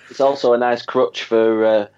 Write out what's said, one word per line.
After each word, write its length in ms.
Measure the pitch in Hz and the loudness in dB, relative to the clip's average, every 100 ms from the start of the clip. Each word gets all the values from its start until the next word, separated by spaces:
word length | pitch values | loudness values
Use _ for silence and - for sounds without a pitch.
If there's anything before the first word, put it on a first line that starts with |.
| - | -16
it's 120 | - | -2
also 320 | 135 139 123 | -2 0 0
a 60 | 120 | 2
nice 240 | 123 120 | 0 -4
crutch 420 | - 131 120 - | -4 -2 -2 -4
for, 400 | - 113 113 110 | -2 0 2 2
uh, 220 | 110 107 101 | 2 0 -2